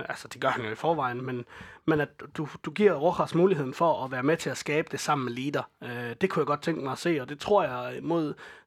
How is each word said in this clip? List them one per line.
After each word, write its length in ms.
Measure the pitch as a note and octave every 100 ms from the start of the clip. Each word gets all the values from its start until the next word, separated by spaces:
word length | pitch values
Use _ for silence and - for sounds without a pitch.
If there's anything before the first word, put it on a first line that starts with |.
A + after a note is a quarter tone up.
| -
altså 180 | - -
det 140 | B2
gør 60 | C3+
han 160 | B2+ A2
jo 60 |
i 40 | A2+
forvejen, 500 | D#3 D#3+ B2+ B2 B2+
men, 200 | B2 A#2 - - - -
men 160 | D3+
at 80 | C#3+ - - -
du, 100 | D3+ -
du 80 | E3
giver 220 | D3 G#3
Rojas 420 | D3+ E3 E3+ - E3
muligheden 380 | F#3+ D#3 C3
for 320 | - E3+ - B2+
at 60 |
være 120 | B2+
med 140 | C3+ E3
til 120 | D#3+
at 80 | -
skabe 300 | - D3+ -
det 80 | C#3+
sammen 260 | - D3 B2
med 80 |
Lider. 360 | A#2+ C#3 C#3 - _
Øh, 320 | B2 A#2+ A#2+ -
det 80 | F#3+
kunne 120 | -
jeg 60 | D3
godt 140 | C#3+
tænke 200 | - D#3
mig 80 | C3+
at 60 | B2
se, 200 | E3+ D#3
og 80 | B2
det 100 | C#3+
tror 240 | - G3+
jeg, 360 | D3+ B2 B2 B2+
mod, 300 | C#3 E3+ D3 - - -